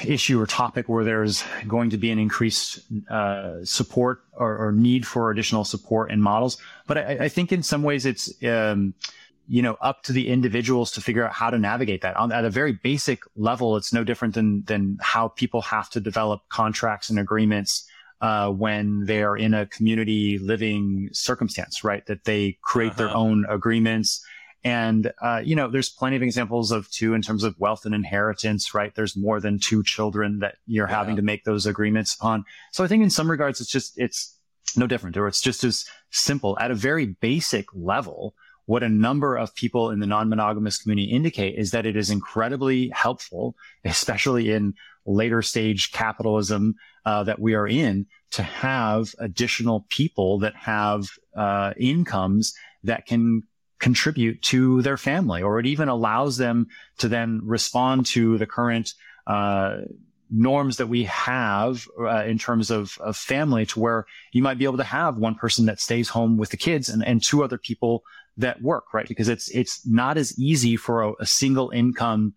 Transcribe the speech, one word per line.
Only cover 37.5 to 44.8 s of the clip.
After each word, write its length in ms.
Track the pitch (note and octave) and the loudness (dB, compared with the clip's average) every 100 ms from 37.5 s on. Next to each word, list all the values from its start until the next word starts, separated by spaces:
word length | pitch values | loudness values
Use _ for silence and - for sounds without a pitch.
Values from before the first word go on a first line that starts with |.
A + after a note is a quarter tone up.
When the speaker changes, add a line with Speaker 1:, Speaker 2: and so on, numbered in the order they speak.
| A2+ G2 | -2 -4
Speaker 1:
level, 600 | F#2+ F2 A2 G#2+ - G#2 - _ _ | -6 -2 -2 -2 -10 -12 -14 _ _
what 180 | - A#2 | -2 0
a 60 | A#2 | 4
number 480 | G#2+ A2+ C#3+ C#3 B2 | 4 4 2 0 0
of 180 | A#2 | -4
people 360 | - A#2+ B2 A2+ | -4 -2 0 0
in 100 | G#2 | 0
the 60 | G#2 | 0
non-monogamous 720 | G#2 A2 G#2+ G#2+ G#2+ G#2+ - | 0 2 2 0 0 -2 -2
community 340 | G#2+ G#2 G2+ | -2 0 0
indicate 440 | A#2+ D#3+ - G2 - | 0 0 0 -2 -2
is 140 | G2+ | -2
that 160 | A#2 A2 | 0 0
it 80 | |
is 160 | G#2+ G2 | -2 0
incredibly 800 | G#2 - - A2+ C3+ C3+ C3 B2+ | -2 -2 -2 -2 0 0 2 0
helpful, 600 | B2 A#2+ B2+ - F2 B2 - - - | 0 -2 -2 -8 -6 -6 -8 -18 -8
especially 640 | - E2 - G2+ - B2 A2 | -4 -2 -2 0 0 2 2
in 240 | A2 G#2 G2 | 2 0 -4